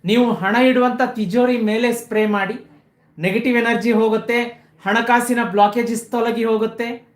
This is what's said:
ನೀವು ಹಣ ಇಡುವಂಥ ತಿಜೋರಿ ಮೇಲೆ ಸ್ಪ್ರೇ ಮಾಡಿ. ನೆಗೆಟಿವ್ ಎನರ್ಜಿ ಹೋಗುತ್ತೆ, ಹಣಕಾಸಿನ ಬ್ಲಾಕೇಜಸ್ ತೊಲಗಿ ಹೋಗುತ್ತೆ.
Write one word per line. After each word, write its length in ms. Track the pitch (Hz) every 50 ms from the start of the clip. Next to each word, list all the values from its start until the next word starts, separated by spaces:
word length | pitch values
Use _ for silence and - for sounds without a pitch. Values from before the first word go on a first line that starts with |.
| -
ನೀವು 280 | 175 214 233 247 233 226
ಹಣ 240 | 165 175 190 214
ಇಡುವಂಥ 440 | 240 254 262 254 254 247 247 233 240 262
ತಿಜೋರಿ 540 | 240 - 226 214 180 185 247 247 247 247 240
ಮೇಲೆ 320 | 220 214 214 220 240 240 233
ಸ್ಪ್ರೇ 340 | 233 - - 220 214 214
ಮಾಡಿ. 400 | 214 208 202 196 185 - - - - - - _ _ _ _ _ _ _ -
ನೆಗೆಟಿವ್ 400 | 160 190 190 233 240 254 240 233
ಎನರ್ಜಿ 340 | 233 233 233 196 190 240 226
ಹೋಗುತ್ತೆ, 500 | 220 220 220 214 214 214 - 233 240 240 233 - - _ _ _ _ -
ಹಣಕಾಸಿನ 520 | 196 208 233 240 240 240 240 240 247 247 233 233 196
ಬ್ಲಾಕೇಜಸ್ 600 | 180 202 208 208 208 240 226 233 233 226 - -
ತೊಲಗಿ 340 | - 233 226 233 220 226 226
ಹೋಗುತ್ತೆ. 460 | 226 220 214 220 220 220 - 233 233 254 254 - _ _